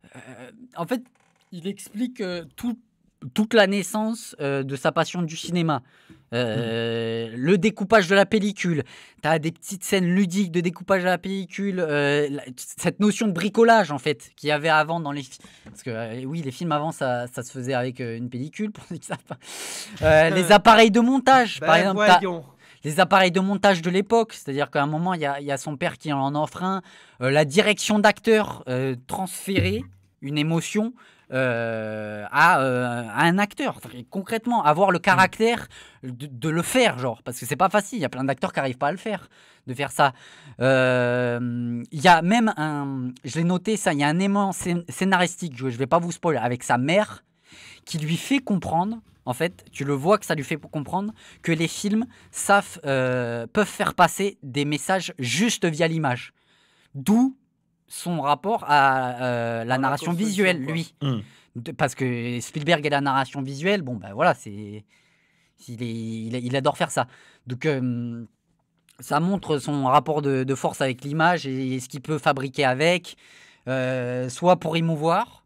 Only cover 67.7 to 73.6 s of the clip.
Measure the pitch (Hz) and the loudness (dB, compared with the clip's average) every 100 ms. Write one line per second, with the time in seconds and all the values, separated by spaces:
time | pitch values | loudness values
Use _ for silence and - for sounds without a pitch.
67.7 | 139 127 120 120 117 113 _ _ _ _ | 0 -2 -2 -6 -8 -14 _ _ _ _
68.7 | _ _ _ - 147 175 196 - 147 135 | _ _ _ -4 0 0 -2 -2 -4 -2
69.7 | 143 131 143 135 151 139 135 131 135 165 | -2 4 4 2 -2 0 -2 -2 -2 -4
70.7 | - 135 123 143 156 165 175 135 131 131 | -2 -4 -4 -6 0 2 0 -4 -6 -4
71.7 | 131 - 143 127 151 - 135 135 131 135 | -6 -8 -14 -6 -2 0 0 -4 0 0
72.7 | 127 160 180 - - _ - - _ | 2 2 0 -4 -20 _ -20 -20 _